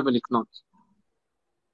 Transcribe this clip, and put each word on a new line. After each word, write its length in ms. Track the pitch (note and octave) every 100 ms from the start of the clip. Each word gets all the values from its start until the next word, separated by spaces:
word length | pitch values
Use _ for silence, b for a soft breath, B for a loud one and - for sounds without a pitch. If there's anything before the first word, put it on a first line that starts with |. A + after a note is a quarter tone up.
| C#3
ולקנות. 640 | A#2+ - A#2+ G#2+ - _ _ _ _ _ _ _ _ _ _ _